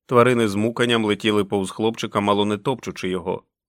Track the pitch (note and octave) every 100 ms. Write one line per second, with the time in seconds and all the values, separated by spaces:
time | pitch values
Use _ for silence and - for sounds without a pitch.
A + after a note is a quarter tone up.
0 | - A#2+ A#2+ A#2+ A2 G2 A2+ A#2 A#2+ A#2
1 | G#2+ G2+ A2 G#2 G2 G2+ F#2+ - A2 A2+
2 | A2 G#2+ G#2 G2+ G#2 G#2 C#3 A#2+ - F2+
3 | F#2 F#2 F2+ F#2 - _